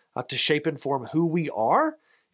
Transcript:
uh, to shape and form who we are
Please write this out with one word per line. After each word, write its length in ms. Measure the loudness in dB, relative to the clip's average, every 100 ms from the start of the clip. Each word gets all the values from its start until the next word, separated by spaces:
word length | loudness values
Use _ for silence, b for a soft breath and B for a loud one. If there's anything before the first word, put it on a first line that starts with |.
| b -8
uh, 60 |
to 140 | -6 -2
shape 300 | 0 2 0
and 140 | -4
form 260 | -2 -4 -2
who 140 | 0 2
we 240 | 0 -2
are 460 | 0 2 4 2 -2 _ _ _